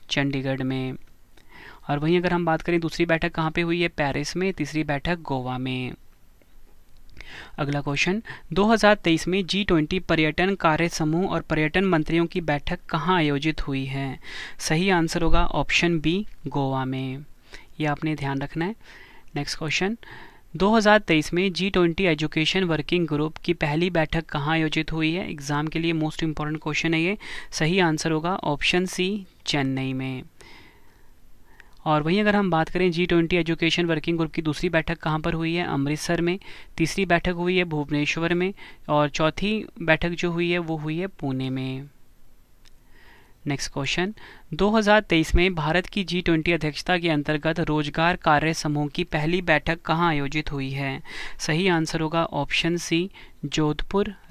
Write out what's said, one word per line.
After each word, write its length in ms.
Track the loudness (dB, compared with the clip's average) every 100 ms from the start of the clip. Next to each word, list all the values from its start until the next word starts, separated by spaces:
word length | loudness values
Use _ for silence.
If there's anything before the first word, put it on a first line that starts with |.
| -4
चंडीगढ़ 540 | -2 0 0 -2 -2
में। 300 | -2 -4 -4 -8 -14 -20 -20 -20 -20 -20 -20 -12 -6
और 100 | -2
वहीं 180 | 2 2
अगर 160 | 2
हम 120 | 2 2
बात 160 | 0
करें 180 | 2 0
दूसरी 260 | 0 0 0
बैठक 260 | 2 0
कहाँ 200 | -2 -2
पे 100 | 0
हुई 200 | -2 0
है? 60 | -2
पेरिस 500 | -2 -2 -2 -4 -2
में। 160 | -2
तीसरी 300 | -2 -4 -4
बैठक 360 | -2 -2 -2 -4
गोवा 380 | -4 -4 -4 -4
में। 360 | -4 -4 -6 -10 -18 -20 -20 -20 -20 -20 -20 -20 -20 -20 -18 -16 -16 -16 -12 -6
अगला 240 | -4 -4
क्वेश्चन, 420 | -4 -2 0 -2 -4 -14 -4
दो 120 | 2 4
हज़ार 300 | 6 6 6
तेईस 320 | 4 2 2
में 180 | -2 0
जी 180 | 0
ट्वेंटी 360 | 2 2 2 0
पर्यटन 560 | 0 2 2 2 0 2
कार्य 340 | 2 4 0
समूह 400 | 0 0 2 0
और 120 | -2
पर्यटन 440 | 0 0 2 2 2
मंत्रियों 400 | 2 2 0 0
की 160 | -2
बैठक 380 | -2 -2 -2 -6 -4
कहाँ 280 | -2 2 4
आयोजित 500 | 4 2 0 -2 -2
हुई 180 | -2 -4
है? 340 | -4 -6 -8 -12 -12 -12 -6
सही 300 | 0 2 4
आंसर 320 | 2 2 2
होगा 240 | 6 6 6
ऑप्शन 540 | 2 0 2 2 2
बी, 260 | 0 0 -4 -8 -6
गोवा 380 | -2 -2 -2 -4
में। 340 | -4 -6 -8 -14 -20 -20 -20 -14 -4
ये 60 | -4
आपने 300 | -2 -4 -2
ध्यान 260 | -2 -4
रखना 240 | -4 -4 -4
है। 100 | -6 -14 -20 -20 -20 -10 -6
नेक्स्ट 220 | -6 -6
क्वेश्चन, 400 | -4 0 -2 -4 -10 -18 -18 -20 -10 0
दो 200 | 4 6
हज़ार 240 | 6 6
तेईस 340 | 6 2 2
में 200 | 0 0
जी 160 | 0 0
ट्वेंटी 340 | 4 2 4
एजुकेशन 600 | 2 2 0 0 0 0
वर्किंग 440 | 0 0 0 0 2
ग्रुप 300 | 0 -2 -4
की 160 | -4
पहली 360 | 0 0 0 0
बैठक 360 | 0 0 -2 -4
कहाँ 280 | -4 0
आयोजित 380 | 0 0 -2 -2
हुई 220 | -2 0
है? 180 | -2 -6
एग्जाम 360 | -8 -4 -2 -2
के 120 | -2
लिए 140 | -2
मोस्ट 300 | 0 -2 -2
इंपॉर्टेंट 360 | -4 -2 -4 -6
क्वेश्चन 300 | -4 0 2
है 80 | 2
ये। 160 | 0 -2 -6 -12 -8
सही 280 | -2 2 4
आंसर 320 | 4 2 0
होगा 240 | 0 0 -2
ऑप्शन 500 | -2 0 2 2 0
सी, 400 | 0 -2 -2 -8 -12 -4
चेन्नई 480 | 0 0 -2 -2
में। 300 | -4 -6 -8 -12 -20 -20 -20 -20 -20 -20 -20 -20 -20 -20 -20 -20 -20 -20 -8 0
और 160 | 2
वहीं 200 | 2 2
अगर 140 | 4 2
हम 140 | 2
बात 200 | 2 0
करें 220 | 2 2
जी 140 | 2 2
ट्वेंटी 300 | 2 2 0
एजुकेशन 500 | 0 0 0 2 0
वर्किंग 320 | 0 0 -2
ग्रुप 140 | -2
की 100 | -2
दूसरी 280 | -2 0 0
बैठक 280 | 0 -2 -4
कहाँ 220 | -2 -2
पर 140 | 0
हुई 200 | -2 -2
है? 120 | -2 -2
अमृतसर 560 | 0 0 -2 0 0
में। 180 | 0 -2 -6 -18 -8 -2
तीसरी 280 | 0 0 2
बैठक 240 | 2 2
हुई 280 | 0 0 2
है 60 |
भुवनेश्वर 720 | 0 -2 -2 0 0 0 0
में 200 | 0 0 -4 -16 -12 0
और 200 | 2 2
चौथी 560 | 2 0 2 -2 -2 -4 -4
बैठक 280 | 2 2 2
जो 220 | -2 -2
हुई 200 | 0 0
है 60 | 0
वो 200 | -2 -4
हुई 200 | -4 -4
है 100 | -6
पुणे 420 | -6 -4 -2 -2
में। 400 | -4 -4 -8 -12 -20 -20 -20 -20 -20 -20 -20 -20 -20 -20 -20 -20 -20 -20 -10 -6
नेक्स्ट 260 | -4 -6
क्वेश्चन, 400 | -6 -4 -2 -2 -6 -16 -18 -8
दो 160 | 0 2
हज़ार 320 | 4 6 6
तेईस 340 | 6 2 4 4
में 200 | 4 2
भारत 300 | 0 0 0
की 180 | -4
जी 180 | -2 0
ट्वेंटी 300 | 2 2 2
अध्यक्षता 460 | 0 0 -4 0 0
के 120 | 2
अंतर्गत 500 | 0 0 0 0 0
रोजगार 560 | 0 0 0 0 0 2
कार्य 380 | 4 4 4
समूह 340 | 0 0 0 -2
की 160 | -2
पहली 380 | -2 -2 0 0
बैठक 400 | 2 2 2 -4
कहाँ 280 | -2 2 2
आयोजित 420 | 2 -2 -4 -4
हुई 200 | -4 -4
है? 300 | -4 -6 -6 -10 -10 -8 -6
सही 280 | -2 2 4
आंसर 320 | 2 2 -2
होगा 260 | 0 0 0
ऑप्शन 520 | -2 -2 0 0 0
सी, 340 | 0 0 -2 -8 -20 -10 -4
जोधपुर, 680 | 0 0 0 0 0 0 -4 -2